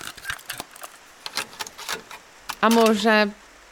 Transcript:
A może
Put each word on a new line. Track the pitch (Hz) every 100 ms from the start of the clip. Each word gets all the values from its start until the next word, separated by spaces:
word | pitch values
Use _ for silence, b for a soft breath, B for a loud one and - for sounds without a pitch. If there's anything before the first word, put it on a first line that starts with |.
| - - - - - - - - - - - - - - - - - - - - - - - - - -
A | 214
może | 233 226 214 214 214 208 - - - -